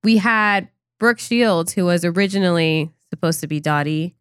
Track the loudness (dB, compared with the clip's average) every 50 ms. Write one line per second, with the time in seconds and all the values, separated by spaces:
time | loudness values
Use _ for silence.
0 | 2 4 2 4 2 2 2 2 2 2 0 0 -2 -6 _ _ _ _ _ _
1 | 0 0 0 0 -4 -2 0 2 2 2 2 0 0 -2 -2 -2 0 2 0 0
2 | 0 -2 0 0 -2 0 0 0 0 2 2 2 2 2 0 0 -2 -4 _ _
3 | _ _ -10 -4 -2 -2 -2 -4 -6 -6 -6 -4 -2 0 0 0 0 -2 -4 -4
4 | -4 -6 _ _